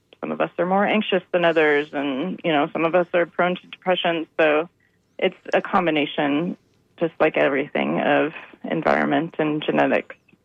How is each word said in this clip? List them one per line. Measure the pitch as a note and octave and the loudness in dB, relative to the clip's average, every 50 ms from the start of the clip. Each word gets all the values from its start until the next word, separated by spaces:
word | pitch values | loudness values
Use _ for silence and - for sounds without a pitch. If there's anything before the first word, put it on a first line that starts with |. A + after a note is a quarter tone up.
| _ _ - _ | _ _ -16 _
some | - - - | -10 -8 -4
of | D#3 | -4
us | D#3+ E3+ - - | -4 -4 -2 -4
are | E3+ | -2
more | F3+ F#3+ G3 G#3 | 0 0 0 2
anxious | - - G#3+ G#3+ - G3+ F3+ - - - | 2 0 0 0 0 -2 -2 -2 -2 0
than | F3+ E3+ | 2 2
others, | E3 D#3+ E3 D#3 D3+ D3 C#3+ D3+ D3+ D#3 | 2 4 4 4 4 4 2 0 -2 -4
and, | D3 C#3 C#3+ C3+ B2+ D#3+ F#3 - - - | -4 -4 -2 -2 -4 -4 -6 -6 -4 -2
you | F3 | 0
know, | D#3 C#3+ D3 F3 - | 2 2 0 0 0
some | D3+ D#3+ | -2 0
of | E3 D#3 | 2 2
us | F3+ F3 - - | 2 0 2 0
are | F3 E3+ | 0 -2
prone | E3 - - F3+ F3+ F3+ | 0 -2 -2 0 0 -2
to | - - - | -4 -8 -14
depression. | - - - F#3 F#3 F3 - F3 E3+ E3 D#3+ - _ - | -20 -8 -2 -2 0 0 0 -2 -2 -2 -4 -6 _ 2
So | D#3+ D#3 D3+ D3+ E3 F3 _ _ _ _ _ _ _ _ _ - | 2 4 4 2 0 -4 _ _ _ _ _ _ _ _ _ -4
it's | - F#3+ - - _ - - | -2 -2 -2 -4 _ -2 -2
a | F#3 | -2
combination, | - - - G3 F3+ E3 D#3 D3+ C#3+ D3+ - - D3+ C#3+ C#3+ D3 E3+ F#3 - - _ _ _ _ _ _ _ - | 0 0 0 0 2 2 0 0 -2 -2 -2 -2 -2 0 0 0 -2 -4 -6 -8 _ _ _ _ _ _ _ -4
just | F3 D#3+ - - | -4 -4 0 0
like | D#3 D#3+ - | 0 2 2
everything, | D3+ D3+ D3 C#3+ C3+ D3 C#3+ - D3 C#3 C#3 D#3+ F3 | 2 2 2 2 0 -2 -2 -4 -2 -2 0 0 0
of | - - D3 C#3+ C#3+ D3+ E3 - - - - - - | 0 2 2 2 2 0 -4 -8 -16 -20 -18 -14 -8
environment | - - D#3+ D3+ D3 C#3+ D3 D3 D3 D3 C#3+ D#3+ F3 - - | -6 -4 -2 0 2 2 2 2 0 0 0 -2 -2 -2 -2
and | D#3 D3+ D3+ D3+ - | -2 -2 -2 -2 -2
genetics. | - C#3+ C3 C#3 C#3 B2 F2 - - - - _ _ _ _ _ | -2 0 0 2 2 0 -2 -2 -6 -12 -20 _ _ _ _ _